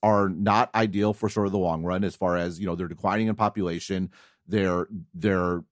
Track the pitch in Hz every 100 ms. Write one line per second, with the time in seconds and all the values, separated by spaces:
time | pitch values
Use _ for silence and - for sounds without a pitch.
0 | 107 104 98 85 104 107 - 113 110 98
1 | 107 104 107 107 98 98 87 80 87 92
2 | 98 - 92 87 90 85 95 85 87 85
3 | 95 104 110 107 104 107 87 87 - 92
4 | 90 - - _ - 101 92 87 85 101
5 | - 87 104 92 90 87 -